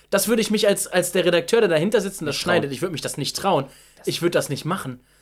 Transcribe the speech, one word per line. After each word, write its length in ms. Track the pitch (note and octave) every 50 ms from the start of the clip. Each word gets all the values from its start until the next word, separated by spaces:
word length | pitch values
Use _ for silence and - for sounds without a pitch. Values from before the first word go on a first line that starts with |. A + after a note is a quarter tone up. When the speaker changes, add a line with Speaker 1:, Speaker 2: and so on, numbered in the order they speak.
| _ -
Speaker 1:
das 180 | - G3 - G3+
würde 140 | A#3+ A3
ich 80 | G#3+ -
mich 160 | G#3 G#3+ A3 G3+
als, 180 | G3 - -
als 260 | - - F3+ F3+ -
der 120 | - F#3 E3+
Redakteur, 360 | F3 F3 A#3+ - - A3+ A#3
der 80 | A3 F3+
dahinter 320 | E3 D3+ E3 G#3+ A3+ G#3+
sitzt 200 | F#3 G3 - -
und 60 | D#3+
das 80 | D3 C#3
Speaker 2:
Nicht 60 | -
Speaker 1:
schneidet, 220 | - F3 F3 E3 D3 C#3
Speaker 2:
trauen. 40 | C3+
Speaker 1:
ich 80 | A#2
würde 100 | D3+ G3
mich 80 | D#3+ C#3
das 160 | - B2+ -
nicht 200 | - C3+ - -
trauen. 300 | - - G3 F3+ C#3 C3+ - - - - _ _ - -
Ich 160 | F#3+ - -
würde 100 | E3 E3+
das 160 | - D#3 - -
nicht 160 | C#3 C3 -
machen. 360 | D3+ F#3 F#3 - C3+ B2 - _ _ _ _